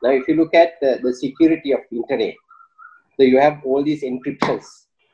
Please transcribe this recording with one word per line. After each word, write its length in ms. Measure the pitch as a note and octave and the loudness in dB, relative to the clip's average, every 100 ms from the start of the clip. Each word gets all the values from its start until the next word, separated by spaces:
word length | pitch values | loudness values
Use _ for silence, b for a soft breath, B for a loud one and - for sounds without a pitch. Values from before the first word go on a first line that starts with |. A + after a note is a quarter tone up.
now 80 | A#2+ | -2
if 180 | C3+ C3 | 0 0
you 80 | D#3 | -2
look 180 | D#3+ | 2
at, 200 | E3 E3+ - | 2 2 0
uh, 160 | C#3 B2 | -2 -2
the 120 | B2+ | -4
security 580 | B2 C3+ - E3 D#3+ C#3 | -6 -6 2 2 2 -2
of 80 | B2 - | -4 -4
internet, 420 | A#2 - - F#2+ - _ _ _ _ - _ _ - | -10 -6 -4 -4 -8 _ _ _ _ -20 _ _ 2
so 60 | |
you 160 | C3 C3 | 4 6
have 220 | D3 D3 C3 | 4 0 -4
all 180 | C#3 | -2
these 200 | D3 D3 | -2 -4
encryptions, 640 | C3 B2 C3+ C#3 - A2+ - - _ _ _ | -6 -8 -10 -4 -4 -4 -10 -20 _ _ _